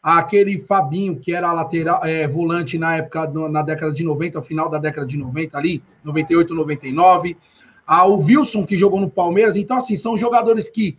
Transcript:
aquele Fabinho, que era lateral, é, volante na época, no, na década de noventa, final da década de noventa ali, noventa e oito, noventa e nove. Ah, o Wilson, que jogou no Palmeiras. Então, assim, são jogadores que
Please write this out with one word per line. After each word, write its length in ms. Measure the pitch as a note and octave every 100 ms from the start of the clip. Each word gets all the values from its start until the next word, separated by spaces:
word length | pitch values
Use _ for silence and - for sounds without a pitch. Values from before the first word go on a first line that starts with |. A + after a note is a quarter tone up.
aquele 600 | D#3 E3 D#3+ G3+ G3+ G3
Fabinho, 580 | - G3 C#3+ E3+ G3 D3+
que 140 | -
era 200 | F3 F3
lateral, 520 | E3+ D#3 E3 D#3+ F3+
é, 240 | E3 D#3+ D3+
volante 500 | D3+ E3 E3+ E3+ E3+
na 160 | E3
época, 320 | D#3+ D#3 D#3+ D#3+
no, 220 | D3+ D#3
na 140 | D3+
década 300 | D3+ D#3 D#3
de 120 | D3
noventa, 360 | E3 D3 E3+ D#3
final 300 | - D#3 D#3+
da 80 | D#3
década 260 | D3+ D3+
de 120 | C3+ D3
noventa 420 | C3+ C3 D#3+ C#3+
ali, 240 | D#3+ F3 _ _
noventa 280 | D3+ D3+ D#3
e 40 | E3+
oito, 180 | E3+
noventa 320 | E3 D3+ C#3+ C#3
e 60 |
nove. 440 | C#3 F#3 F3+ F3 E3 _ _ _ _
Ah, 220 | - D#3+ F#3+
o 140 | G3+
Wilson, 440 | D3+ C4+ C#4+ G#3+
que 120 | E3+ F#3+
jogou 240 | G3+ G3
no 100 | F#3+
Palmeiras. 460 | - F3 F#3 A3 G3
Então, 220 | - B3+
assim, 180 | B3 G3+
são 200 | A3+ A3
jogadores 520 | A#3+ A#3+ A3 A3+ -
que 280 | - G3+